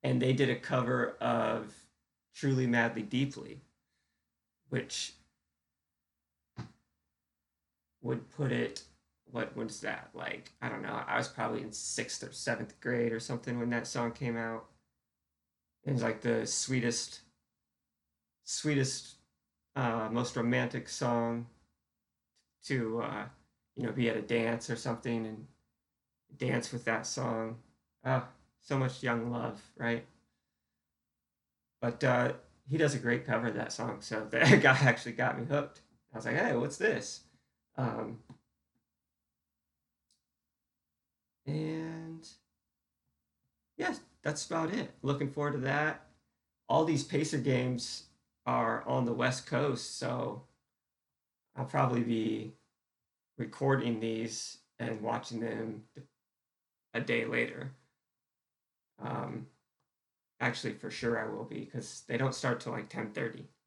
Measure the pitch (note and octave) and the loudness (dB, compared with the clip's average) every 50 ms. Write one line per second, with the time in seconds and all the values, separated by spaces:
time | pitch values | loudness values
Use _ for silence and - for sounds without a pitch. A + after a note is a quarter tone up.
0 | - C3+ C3 B2 A#2+ C3 C3 C3 C#3 B2+ B2 A#2 - - - B2+ A#2+ A#2 B2+ B2 | 2 4 4 4 6 4 6 6 4 2 2 0 -2 0 2 2 2 2 2 2
1 | A#2+ A2+ - - A2+ A#2+ A#2+ A#2 A2+ A2 A2+ A#2 A2 G#2 - - - _ _ _ | 2 0 -2 -2 0 2 2 4 2 2 0 -2 -4 -8 -14 -18 -20 _ _ _
2 | _ _ _ _ _ _ _ - - C#3 C3+ B2+ B2+ A#2+ A#2+ A#2+ A#2 A#2 A#2 A2 | _ _ _ _ _ _ _ -2 0 2 4 4 4 4 6 6 6 4 2 0
3 | G#2 G2+ - B2+ C#3 C#3 C#3 - - - - - - _ _ _ _ _ _ _ | -4 0 2 2 2 2 0 -6 -12 -12 -14 -16 -18 _ _ _ _ _ _ _
4 | _ _ _ _ _ _ _ _ _ _ _ _ _ _ B2+ - - - - - | _ _ _ _ _ _ _ _ _ _ _ _ _ _ -4 -4 -4 -4 -6 -6
5 | - - - - _ _ _ _ _ _ _ _ _ _ _ _ _ _ _ _ | -6 -8 -10 -16 _ _ _ _ _ _ _ _ _ _ _ _ _ _ _ _
6 | _ _ _ _ _ _ _ _ _ _ _ - - - - _ _ _ _ _ | _ _ _ _ _ _ _ _ _ _ _ -14 -14 -14 -14 _ _ _ _ _
7 | _ _ _ _ _ _ _ _ _ _ _ _ _ _ _ _ _ _ _ _ | _ _ _ _ _ _ _ _ _ _ _ _ _ _ _ _ _ _ _ _
8 | - B2 C3 - - - - - D3 C3 A#2+ A#2+ - - - - - - _ _ | -4 -4 -4 -4 -4 -10 -4 -2 0 0 2 0 0 -2 -4 -8 -14 -16 _ _
9 | _ _ _ _ _ _ - A#2+ A#2 G#2+ - - A2+ A2 - - - G#2+ G#2+ - | _ _ _ _ _ _ -6 -6 -6 -4 -4 -6 -6 -6 -6 -6 -6 -6 -6 -6
10 | - - - E2+ E2 - - - - - - _ - A#2+ A2+ G#2+ G#2 G2+ G#2+ A2+ | -8 -12 -12 -8 -8 -8 -8 -8 -12 -16 -16 _ -6 -6 -6 -4 -6 -6 -6 -6
11 | - - - A#2 - - - - A2+ A#2 A#2 A2+ - - - - - - - - | -4 0 0 0 0 -2 -4 -4 -4 -2 -2 -4 -6 -8 -10 -8 -8 -6 -4 -4
12 | - - - - - - - - - - A#2 A2 G#2+ G#2 - _ - C#3 B2 A#2+ | -4 -4 -6 -8 -10 -10 -10 -8 -2 -2 -2 -2 -2 -8 -10 _ -4 -2 0 2
13 | A#2+ A#2 A2+ A2+ A2+ - B2 A#2 - - A#2+ A#2+ A#2+ A#2+ A#2+ A#2+ A2+ - - C3 | 2 0 0 -2 -4 -4 -6 -6 -4 -4 -2 -2 0 0 0 0 -2 -2 -2 -2
14 | A#2+ A#2 A2+ - C3+ A#2+ A#2 A#2 A#2 A2+ A2+ A2+ - - _ _ _ _ _ _ | -2 -2 -2 -4 -4 -4 -2 -2 -2 -4 -4 -6 -10 -14 _ _ _ _ _ _
15 | _ _ _ _ _ _ _ _ _ _ _ _ _ _ _ _ _ D3 C#3 B2 | _ _ _ _ _ _ _ _ _ _ _ _ _ _ _ _ _ -2 0 2
16 | A#2 A2+ A2+ - - A#2+ A#2 A2+ A2 G#2 - - - - C3 B2+ A2+ A#2+ A#2 - | 2 0 -2 0 0 2 2 2 2 0 -2 -2 -2 0 0 2 2 2 0 0
17 | - - - - - _ _ _ _ _ _ _ _ _ _ _ _ _ _ _ | -4 -6 -10 -16 -18 _ _ _ _ _ _ _ _ _ _ _ _ _ _ _
18 | _ _ _ _ _ _ _ _ _ - - - - D#3 D3 C#3 C3+ C3 - - | _ _ _ _ _ _ _ _ _ -6 -6 -2 0 2 4 4 2 2 0 -4
19 | - - - _ _ _ _ _ _ _ _ _ _ _ _ C3+ B2+ A#2 A2+ A2+ | -8 -12 -18 _ _ _ _ _ _ _ _ _ _ _ _ 0 0 2 2 0
20 | A2 A2 A2+ A#2+ B2 - - C3 A#2 A#2+ A#2+ B2+ B2 A#2+ - B2+ - - - - | 0 0 0 0 0 0 0 0 2 4 4 4 2 0 -2 -6 -6 -6 -6 -2
21 | C3 B2 A#2+ A#2 A#2 A#2 A#2 A#2 A#2 A#2+ - _ _ _ _ _ _ _ _ _ | 0 2 2 2 2 2 0 -2 -6 -8 -12 _ _ _ _ _ _ _ _ _
22 | _ _ _ _ _ _ _ _ _ _ _ _ - - C#3 C3 A#2 A2 A2+ A#2 | _ _ _ _ _ _ _ _ _ _ _ _ -6 -2 -2 0 0 0 -2 -2
23 | A2+ G#2+ G2+ G#2 G#2 B2+ - - _ _ _ _ _ _ _ - C#3+ - - C3+ | -4 -4 -4 -6 -8 -10 -14 -20 _ _ _ _ _ _ _ -6 -4 -4 0 2
24 | B2 A2+ A2 A2 G#2 - A#2+ A#2 A2+ A2+ A#2 A#2 - - A#2+ A2+ - C3+ A#2+ A#2+ | 2 2 2 0 -2 0 0 2 2 2 0 -2 -2 -4 -6 -4 -2 -4 -4 -4
25 | - B2+ A#2+ A2+ A2+ A2 A2 G#2+ - - _ _ _ _ _ _ _ _ _ _ | -2 -2 -2 -2 -2 -4 -8 -10 -14 -18 _ _ _ _ _ _ _ _ _ _
26 | _ _ _ _ _ _ - C#3 - B2 A#2+ A#2+ A#2 - - A#2+ - - A2+ A2 | _ _ _ _ _ _ -10 -4 -2 0 0 0 0 -2 -8 -6 -2 -2 -2 -2
27 | - - - - B2 A#2+ A#2 A2+ A2+ A2+ A#2+ A#2 - _ _ _ _ _ _ _ | -2 -4 -4 -2 -2 -2 0 -2 -2 -4 -6 -10 -14 _ _ _ _ _ _ _
28 | _ C3 C3 B2 A#2+ - - - _ _ _ _ _ - D3 C3+ C3 B2+ - - | _ 2 2 2 2 -2 -14 -20 _ _ _ _ _ -2 0 2 2 0 0 -2
29 | - B2 A#2 A#2 A2+ A#2+ A#2+ A#2 A#2+ A#2+ A2 G#2 - - _ - A2+ A#2 A#2 A#2 | -2 0 0 0 0 -2 -2 -2 -2 -4 -6 -8 -14 -20 _ -4 -2 0 0 0
30 | - - - _ _ _ _ _ _ _ _ _ _ _ _ _ _ _ _ _ | -2 -8 -20 _ _ _ _ _ _ _ _ _ _ _ _ _ _ _ _ _
31 | _ _ _ _ _ _ _ _ _ _ _ _ _ _ _ _ - A#2+ A#2 - | _ _ _ _ _ _ _ _ _ _ _ _ _ _ _ _ -2 -2 -2 2
32 | - B2+ B2 B2 B2 B2+ - - - - _ _ _ - C3+ D#3 D#3+ C#3+ C#3 A#2 | 2 4 4 4 4 2 0 -4 -10 -20 _ _ _ -4 0 4 4 4 2 2
33 | A#2+ A#2+ B2 - - - A2+ A2+ A#2 A#2 G#2 G#2 - - - - - A#2+ G2+ G#2 | 2 2 0 0 2 0 0 0 2 0 -2 -2 -4 -6 -4 -4 -4 -4 -4 -6
34 | - - A2 G#2+ G#2+ G#2 - B2 B2+ - D3+ C#3+ - C#3 C3+ C3 C#3+ C3 A#2 - | -8 -6 -6 -6 -4 -2 2 6 10 12 10 12 12 10 8 10 8 6 6 6
35 | - B2 A2+ - B2 B2+ - - A#2 - C#3 D3 C#3+ C#3+ - - - _ _ _ | 0 -8 -4 -2 0 0 0 -2 -2 0 0 0 0 -2 -8 -18 -20 _ _ _
36 | _ _ - A2+ A2 A#2+ A#2+ - G3+ - C3 A#2+ B2+ C#3+ - - - - - - | _ _ -12 -8 -4 -2 0 2 2 2 2 2 0 0 -2 0 0 2 2 0
37 | - - - - - _ _ _ _ _ _ _ _ _ _ - C3 A#2 A2+ A#2 | -2 -6 -10 -12 -14 _ _ _ _ _ _ _ _ _ _ -2 -2 -2 0 -2
38 | A2+ A2 A2+ A#2 - _ - - _ _ _ _ _ _ _ _ _ _ _ _ | -6 -6 -8 -12 -14 _ -20 -20 _ _ _ _ _ _ _ _ _ _ _ _
39 | _ _ _ _ _ _ _ _ _ _ _ _ _ _ _ _ _ _ _ _ | _ _ _ _ _ _ _ _ _ _ _ _ _ _ _ _ _ _ _ _
40 | _ _ _ _ _ _ _ _ _ _ _ _ _ _ _ _ _ _ _ _ | _ _ _ _ _ _ _ _ _ _ _ _ _ _ _ _ _ _ _ _
41 | _ _ _ _ _ _ _ _ _ C#3 D3 D#3 D#3 D#3 D#3+ D#3+ D#3+ D#3+ E3 E3 | _ _ _ _ _ _ _ _ _ -4 -4 -2 -2 -2 -4 -4 -4 -6 -8 -8
42 | E3 D#3+ E3 E3 E3 - - _ _ _ _ _ _ _ _ _ _ _ _ _ | -10 -10 -12 -14 -16 -18 -20 _ _ _ _ _ _ _ _ _ _ _ _ _
43 | _ _ _ _ _ _ _ _ _ _ _ _ _ _ _ - D#4+ F#4 B3+ - | _ _ _ _ _ _ _ _ _ _ _ _ _ _ _ -4 -2 -2 -2 -4
44 | - - _ _ _ C#3+ D3+ - - - E3 E3 D#3+ D#3+ F#3+ B3+ - - - - | -8 -18 _ _ _ -2 -2 -2 -4 -2 0 0 0 0 0 -2 -4 -6 -8 -6
45 | - C3 C#3+ C#3 D3 C3+ - D3 D3 D3 D3 C#3+ B2+ C#3 C#3 C#3+ D3+ D#3 D3+ - | 0 0 0 0 0 -2 -2 0 -2 0 0 0 0 0 2 2 2 0 0 -4
46 | - - - _ _ _ _ _ _ _ _ _ _ - B2+ D3 D#3+ E3 D#3+ C#3 | -10 -20 -20 _ _ _ _ _ _ _ _ _ _ 4 4 4 6 6 4 2
47 | - - - C#3+ D#3+ D#3 - D3 A#2+ C#3 C3 B2 B2+ B2+ B2+ A#2+ - - - - | 2 2 0 0 2 2 0 2 2 4 4 4 4 2 0 -2 -4 -6 -8 -10
48 | - - _ _ _ _ _ _ _ B2 B2 A#2+ A#2 A2+ A#2 A2 - - B2+ C3 | -12 -16 _ _ _ _ _ _ _ 0 2 2 2 2 0 0 0 0 2 2
49 | B2 A#2 A#2 A#2 B2 C3 B2+ - - - - A#2+ C#3+ D3 B2+ - - - - - | 2 2 2 2 2 2 2 0 -4 -2 0 2 2 2 2 0 -4 -8 -8 -4
50 | C#3 - B2 B2 A#2+ A#2+ - C3 - - _ _ _ _ _ _ _ _ _ _ | -4 -2 -2 -2 -2 -4 -4 -8 -12 -18 _ _ _ _ _ _ _ _ _ _
51 | _ _ _ _ _ _ _ _ _ _ _ - B2+ - - C#3 C3+ C3 B2 A#2 | _ _ _ _ _ _ _ _ _ _ _ -6 -6 0 2 4 4 4 4 2
52 | A#2 A2+ A#2 A2+ A2 G#2+ A2 A2 G#2+ G#2+ - _ _ _ _ _ _ _ _ _ | 2 2 2 2 2 0 0 -2 -4 -8 -12 _ _ _ _ _ _ _ _ _
53 | _ _ _ _ _ _ _ - A#2+ G#2+ - - C#3 C3+ C3+ C3 A2 A#2+ A#2 A2 | _ _ _ _ _ _ _ -8 -8 -8 -4 0 2 4 4 4 4 0 0 0
54 | A2+ A2+ A2+ A2+ A2+ A#2 G#2+ - - - - - _ _ _ _ A#2+ A#2+ A2+ G#2+ | -2 -2 -2 -2 -4 -4 -6 -8 -10 -10 -12 -16 _ _ _ _ -6 -4 -4 -4
55 | G#2 A2+ A#2 A#2+ - - B2 A2+ A2 A2+ A2+ A2 A2+ A2+ A2 G#2+ - - _ - | -4 -2 -4 -4 -4 -6 -6 -4 -4 -4 -4 -4 -4 -6 -6 -10 -12 -18 _ -20
56 | C3 - _ _ _ _ _ _ _ _ _ _ _ _ _ _ _ _ _ A#2 | -20 -20 _ _ _ _ _ _ _ _ _ _ _ _ _ _ _ _ _ -4
57 | - - - - A#2 A#2 A#2+ A#2+ A#2+ - - F2+ - C3+ - _ _ _ _ _ | -2 0 0 0 0 0 0 0 0 0 -2 -8 -10 -10 -10 _ _ _ _ _
58 | _ _ _ _ _ _ _ _ _ _ _ _ _ _ _ _ _ _ _ _ | _ _ _ _ _ _ _ _ _ _ _ _ _ _ _ _ _ _ _ _
59 | - - - - - - - - - - _ _ _ _ _ _ _ _ _ _ | -6 -6 -4 -4 -4 -4 -6 -8 -10 -12 _ _ _ _ _ _ _ _ _ _
60 | _ _ _ _ _ _ _ _ B2 A#2+ A#2+ - - A#2+ G#2 - - G#2 - - | _ _ _ _ _ _ _ _ -2 -2 -2 -2 -4 -6 -6 -6 -8 -10 -8 -2
61 | - A#2+ A#2 A2 A2 A2 G#2+ G#2 A2 - - - A2+ - - A#2+ G#2+ - - - | 0 2 2 2 0 -4 -6 -6 -8 -8 -8 -10 -10 -8 -8 -8 -8 -8 -12 -16
62 | - - A#2+ A#2+ C3 C3 B2 - - C3+ A#2+ A#2+ - A#2+ A2+ G#2+ G#2 - - F3 | -8 -4 -2 0 2 0 0 0 0 0 0 0 -2 -6 -6 -6 -6 -8 -8 -8
63 | A2+ G#2+ G#2 - - A2+ A2+ D3 - - _ _ _ | -8 -6 -4 -4 -4 -4 -6 -8 -14 -16 _ _ _